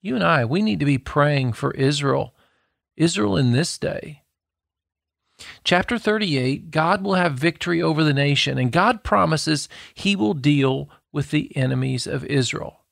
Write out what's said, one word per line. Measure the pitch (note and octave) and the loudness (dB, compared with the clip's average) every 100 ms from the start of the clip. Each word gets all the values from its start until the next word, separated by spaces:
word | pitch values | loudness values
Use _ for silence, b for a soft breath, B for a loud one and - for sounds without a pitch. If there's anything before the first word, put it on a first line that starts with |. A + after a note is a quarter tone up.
You | F#3+ B3 | -4 -2
and | |
I, | E3+ D#3+ | 2 2
we | A#2 E3 | 2 0
need | G#3+ F#3+ | 0 0
to | |
be | C#3+ C3+ | 2 0
praying | - - C#3+ C#3+ B2+ | 0 0 2 2 -2
for | G#2+ C#3 | -2 -6
Israel, | - C3+ D3 C#3 C3+ - _ _ _ _ _ _ - | 0 0 0 0 -2 -2 _ _ _ _ _ _ -2
Israel | E3 F3+ G#3 F#3 | 0 0 0 2
in | B2+ | 2
this | A#2+ F3 - | 2 0 -4
day. | - - - D3 _ _ _ _ _ _ _ _ _ _ _ B B B | -6 -6 -10 -18 _ _ _ _ _ _ _ _ _ _ _ B B B
Chapter | - F3+ F#3+ A#3 | 0 0 0 -2
thirty-eight, | - G#3+ G3+ C#3 B2+ C#3+ E3 | 0 0 0 0 0 -2 -4
God | D#3 D#3+ G3 | -2 0 0
will | G3 | 0
have | F#3 F3 | 0 0
victory | B2+ D#3+ E3 F3 E3+ | 0 -2 -2 -4 0
over | D#3+ D#3 | 0 2
the | D#3 | 2
nation, | C#3 C#3+ C#3 - C3 | 4 2 2 0 0
and | B2+ | 0
God | E3 G3+ A#3+ | 2 2 0
promises | - G3+ F3 D#3+ - D3 - B B | 0 2 2 0 0 -2 -4 B B
he | - G3+ G3 | -6 -2 0
will | G#3 | 0
deal | E3 C#3 D3 C3+ C3+ C#3+ b _ | 2 2 4 2 0 -6 b _
with | D3 C#3+ | -6 -2
the | D3+ - D3 | -2 -2 -2
enemies | C3 B2+ C3 B2+ - | 0 0 -2 -4 -4
of | C#3+ | -6
Israel. | - C#3 B2 - - - _ | -2 0 0 -4 -10 -14 _